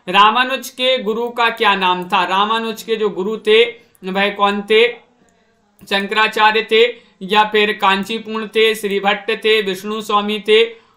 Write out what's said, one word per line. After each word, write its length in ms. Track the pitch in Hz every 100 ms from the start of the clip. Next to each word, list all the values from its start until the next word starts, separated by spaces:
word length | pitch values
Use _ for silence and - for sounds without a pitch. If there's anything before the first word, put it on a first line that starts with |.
| -
रामानुज 600 | 196 208 226 254 262 -
के 300 | - 254 254
गुरु 300 | 202 220 233
का 200 | 233 233
क्या 260 | 226 220 190
नाम 280 | 185 180
था? 200 | 180 202
रामानुज 580 | 175 190 208 226 226 214
के 140 | - 220
जो 140 | 208
गुरु 280 | 175 190 220
थे 260 | - 220 233 - _ _
वह 260 | 185 190 202
कौन 320 | 196 202 208
थे? 320 | 202 220 233 - _ _ _ _ _ _ _ _
शंकराचार्य 840 | - 196 196 214 214 220 214 220
थे 320 | 220 220 233 - _ _
या 200 | 190 208
फिर 280 | 208 214 208
कांचीपूर्ण 720 | 208 196 190 196 226 220 220 220
थे, 280 | 226 220
श्री 260 | 214 208 196
भट्ट 360 | 196 202 - 208
थे, 260 | 214 220
विष्णु 400 | 196 180 208 185
स्वामी 380 | 208 208 208 214
थे, 420 | 208 214 226 - _